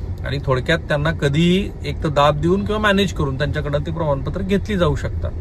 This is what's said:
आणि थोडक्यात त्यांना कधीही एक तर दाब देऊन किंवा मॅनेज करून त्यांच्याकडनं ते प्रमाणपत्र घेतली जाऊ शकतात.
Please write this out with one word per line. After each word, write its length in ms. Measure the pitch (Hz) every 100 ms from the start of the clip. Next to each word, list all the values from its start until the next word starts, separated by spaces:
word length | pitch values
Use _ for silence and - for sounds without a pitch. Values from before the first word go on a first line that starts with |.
| - - -
आणि 120 | 139 139
थोडक्यात 320 | 127 120 165
त्यांना 340 | - 151 151
कधीही 580 | 165 147 143 175 185 214 -
एक 200 | 147 143
तर 40 | 165
दाब 320 | 143 147 147
देऊन 240 | 165 196
किंवा 160 | 202 214
मॅनेज 320 | 214 196 202
करून 260 | - 143 131
त्यांच्याकडनं 400 | 143 151 147 143 147
ते 40 |
प्रमाणपत्र 500 | 160 156 139 135 185
घेतली 360 | 190 196 - 202
जाऊ 180 | 160
शकतात. 360 | 135 120 - - -